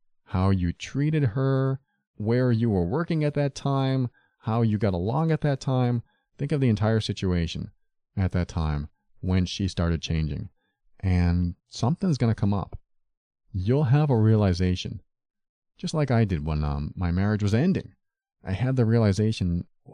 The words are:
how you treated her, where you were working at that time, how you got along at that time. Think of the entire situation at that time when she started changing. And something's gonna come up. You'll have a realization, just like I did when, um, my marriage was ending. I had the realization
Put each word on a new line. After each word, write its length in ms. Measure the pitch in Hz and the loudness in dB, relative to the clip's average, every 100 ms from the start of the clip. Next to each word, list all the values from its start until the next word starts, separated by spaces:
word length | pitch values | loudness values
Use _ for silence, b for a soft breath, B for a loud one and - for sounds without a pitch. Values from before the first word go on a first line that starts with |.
| _ _ | _ _
how 280 | - 92 95 | -6 0 2
you 200 | 95 87 | 2 0
treated 520 | - - 131 151 156 | -4 -8 -4 -2 0
her, 580 | 135 104 135 135 135 135 _ _ _ - | 0 0 0 0 0 -4 _ _ _ -8
where 380 | 104 123 127 | -2 2 2
you 160 | 113 117 | 2 2
were 160 | 98 87 | 2 0
working 400 | 135 170 160 147 | -2 -2 -2 0
at 80 | |
that 200 | 147 143 | 0 -2
time, 560 | - 139 135 131 131 123 b b _ | -2 -4 -2 0 0 -2 b b _
how 220 | - 113 | -4 0
you 160 | 117 104 | 0 2
got 160 | 104 | 0
along 380 | 90 95 139 160 | 0 -2 0 0
at 100 | 156 | 0
that 180 | 147 139 | -2 -2
time. 440 | - 127 123 120 - _ _ - | -2 0 0 -2 -6 _ _ -10
Think 160 | 120 | -4
of 80 | 147 | 0
the 80 | 131 | 2
entire 320 | 104 110 113 | 2 2 0
situation 680 | - 101 95 87 82 76 - - _ _ _ - | -2 -4 0 0 -2 -4 -10 -14 _ _ _ -2
at 160 | 92 | -2
that 160 | 90 85 | 0 -2
time 400 | - 78 73 73 _ _ - | -2 -2 -2 -6 _ _ -8
when 260 | 92 92 90 | -2 0 0
she 220 | - 98 | -2 -4
started 340 | - 85 82 | -2 -2 -2
changing. 480 | - 82 76 76 - _ _ _ _ - | -2 -2 -2 -6 -10 _ _ _ _ -6
And 540 | 95 90 87 87 87 - _ | 0 2 2 2 0 -4 _
something's 500 | - 120 170 190 139 | -4 -4 -2 -2 0
gonna 160 | 117 | 0
come 200 | - 101 | 0 0
up. 260 | 101 - - - _ _ _ _ _ _ | -2 -4 -12 -20 _ _ _ _ _ _
You'll 340 | 98 95 135 139 | -6 0 0 2
have 240 | 143 151 | 2 4
a 80 | 117 | 4
realization, 840 | 110 110 101 87 92 90 - - - _ _ _ _ _ _ _ | 4 4 4 2 0 -2 -6 -12 -16 _ _ _ _ _ _ _
just 160 | 180 | -6
like 180 | 156 143 | -2 0
I 120 | 117 | 2
did 220 | 107 85 76 | 2 0 -2
when, 180 | 76 | -2
um, 300 | 73 71 73 - | -2 -2 -6 -4
my 160 | 90 | -2
marriage 320 | 87 101 104 | 0 0 0
was 100 | 101 | 2
ending. 420 | 110 175 180 - - _ _ _ _ | 2 2 -2 -6 -16 _ _ _ _
I 80 | - | -8
had 240 | 92 127 131 | -4 0 2
the 100 | 110 | 2
realization 840 | 117 107 92 107 107 90 87 - _ - | 4 4 2 0 0 -2 -2 -6 _ -12